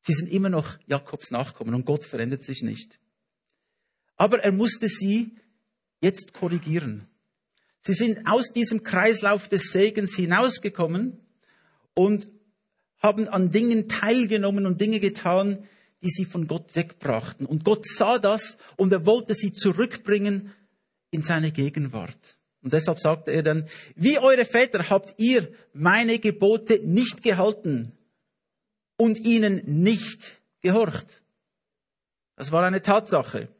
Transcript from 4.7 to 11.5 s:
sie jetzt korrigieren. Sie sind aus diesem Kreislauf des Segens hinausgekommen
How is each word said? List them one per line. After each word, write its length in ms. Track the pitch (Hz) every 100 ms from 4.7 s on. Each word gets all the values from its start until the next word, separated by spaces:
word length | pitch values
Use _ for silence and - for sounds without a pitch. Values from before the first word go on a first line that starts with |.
| - 226
sie 480 | - 190 214 226 - _ _ _ _ _ _
jetzt 340 | 180 190 -
korrigieren. 720 | - 180 170 156 160 143 107 104 _ _ _ _ _ _ _
Sie 120 | -
sind 320 | 190 233 214 -
aus 280 | 220 254
diesem 300 | 240 226 220
Kreislauf 680 | - 190 214 220 208 208 -
des 220 | 196 -
Segens 420 | 185 208 214 196 -
hinausgekommen 1040 | 175 180 254 254 208 - 165 175 254 - _ _ _